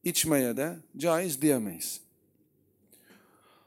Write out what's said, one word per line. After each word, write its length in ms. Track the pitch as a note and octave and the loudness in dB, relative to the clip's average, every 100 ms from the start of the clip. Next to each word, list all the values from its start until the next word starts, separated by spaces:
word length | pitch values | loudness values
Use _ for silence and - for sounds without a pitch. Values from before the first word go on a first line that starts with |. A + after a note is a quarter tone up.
içmeye 540 | E3+ E3+ D#3 D3 B2+ A#2 | 0 0 2 2 2 -2
de 220 | D3+ E3+ - - | -4 -6 -16 -4
caiz 440 | E3+ E3 F#3 C3+ | 0 2 0 0
diyemeyiz. 600 | D3+ C3 G#2+ E2+ - - - _ _ _ _ _ _ _ _ _ _ - _ _ _ _ | 2 2 0 -6 -10 -10 -16 _ _ _ _ _ _ _ _ _ _ -20 _ _ _ _